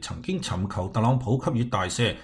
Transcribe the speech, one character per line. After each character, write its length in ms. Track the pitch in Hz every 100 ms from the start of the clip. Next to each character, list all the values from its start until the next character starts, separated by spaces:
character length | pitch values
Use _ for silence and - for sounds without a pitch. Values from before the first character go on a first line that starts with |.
曾 200 | - 82
經 160 | - 185
尋 320 | - 90 98
求 140 | 92 92
特 120 | 110
朗 180 | 113 127
普 180 | 123 127
給 120 | -
予 100 | 113
大 240 | 120 98 92
赦， 260 | 104 110 -